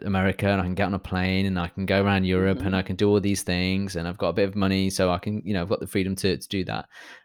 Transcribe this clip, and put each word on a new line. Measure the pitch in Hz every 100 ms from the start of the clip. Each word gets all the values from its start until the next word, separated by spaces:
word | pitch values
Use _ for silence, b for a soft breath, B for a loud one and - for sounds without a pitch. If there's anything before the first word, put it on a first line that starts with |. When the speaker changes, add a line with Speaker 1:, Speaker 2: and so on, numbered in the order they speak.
| -
Speaker 1:
America, | 95 95 - 98
and | 98
I | -
can | 87
get | 98
on |
a | 98
plane, | - 92 92 95 98
and | 92
I | 87
can | - 95
go | 95
around | 101 98 92
Europe, | 92 95 92
and | 95
Speaker 2:
Mm-hmm. | 95
Speaker 1:
I |
can | 92 92
do | 104
all | 104
these | 98 98
things, | - 90 92 95 98 92
and | 85
I've | 98
got | 92
a |
bit | 87 98
of | 101
money, | 95 95 95
so | 95 92
I | 90
can, | - 107 92
you |
know, | 98
I've | 87
got | 110
the | 90
freedom | 104 95 95
to, | 98 78
to | -
do | 101 90
that. | 53 - B B B